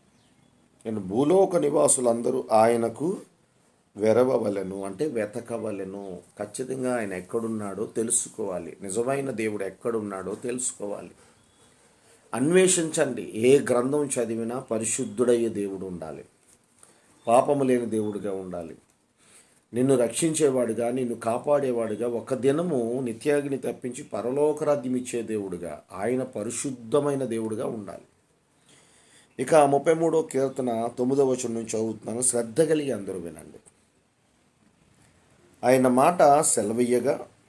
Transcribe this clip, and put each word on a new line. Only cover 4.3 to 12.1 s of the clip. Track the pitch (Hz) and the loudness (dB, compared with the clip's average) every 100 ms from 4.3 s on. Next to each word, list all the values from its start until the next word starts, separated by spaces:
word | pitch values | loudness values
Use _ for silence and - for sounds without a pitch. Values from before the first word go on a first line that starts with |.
| 127 107 98 95 98 | 2 0 -2 -6 -8
అంటే | 98 98 151 | -8 -6 -4
వెతకవలెను. | 120 104 120 113 117 107 98 95 98 98 90 - - | -4 -6 -8 -8 -8 -6 -8 -10 -10 -12 -14 -14 -12
ఖచ్చితంగా | 104 - 127 131 127 123 | -12 -8 -8 -4 -2 -2
ఆయన | 107 | -4
ఎక్కడున్నాడో | 92 92 117 113 110 101 95 113 | -6 -4 -4 -2 -4 -6 -6 -6
తెలుసుకోవాలి. | - 113 117 - - 101 90 82 - | -4 0 -2 -2 -8 -6 -6 -8 -12
నిజమైన | 95 98 120 139 135 | -6 -2 -2 -2 -4
దేవుడు | 110 110 104 | -4 -4 -4
ఎక్కడున్నాడో | 95 92 123 113 104 95 92 | -8 -6 -4 -4 -4 -8 -8
తెలుసుకోవాలి. | 107 120 127 - - 104 98 87 - _ _ _ _ _ _ _ _ _ | -8 -6 -6 -6 -8 -10 -10 -12 -20 _ _ _ _ _ _ _ _ _